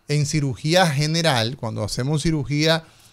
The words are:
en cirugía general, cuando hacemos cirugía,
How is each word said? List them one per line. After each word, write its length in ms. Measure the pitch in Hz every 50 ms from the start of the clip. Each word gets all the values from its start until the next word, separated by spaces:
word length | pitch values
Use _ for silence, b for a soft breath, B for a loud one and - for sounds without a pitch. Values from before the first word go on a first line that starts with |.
| _ -
en 180 | 147 147 143
cirugía 580 | 143 160 156 143 135 123 - - 156 175 185 185
general, 720 | 165 135 143 151 151 160 170 165 160 135 117 110 117 139
cuando 260 | - 117 110 110 110 107
hacemos 380 | 98 - 123 123 139 156 143
cirugía, 640 | - 165 156 147 120 120 147 147 156 160 165 160 160 b b b b b